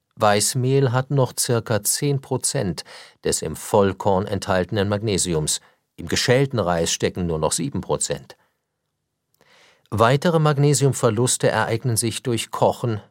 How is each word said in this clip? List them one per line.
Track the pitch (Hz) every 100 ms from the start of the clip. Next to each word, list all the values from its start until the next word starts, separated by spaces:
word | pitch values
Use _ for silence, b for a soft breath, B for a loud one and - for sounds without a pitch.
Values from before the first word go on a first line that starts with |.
| _ -
Weißmehl | 107 104 - 131 127 139 135
hat | 123 127
noch | 143 123 -
circa | - 117 - 107
zehn | - - 147 139
Prozent | - 127 - 143 101 80 - B B B
des | 80 -
im | 82 78
Vollkorn | - 107 98 90 104 92 104
enthaltenen | 98 - 92 87 110 98
Magnesiums, | 104 110 90 90 78 76 - b b b -
im | 85
geschälten | - - 127 139 117
Reis | 87 85 85
stecken | - 101 - 85
nur | 78
noch | 78
sieben | - 139 95
Prozent. | - 73 - 73 67 - _ _ _ _ _ _ _ _ _ _ b b b b b
Weitere | 101 113 139 180 160
Magnesiumverluste | 156 139 147 139 139 117 123 107 123 - 135
ereignen | 107 104 113 127 110
sich | 117 -
durch | 127 113 -
Kochen | - 107 - 120 107 -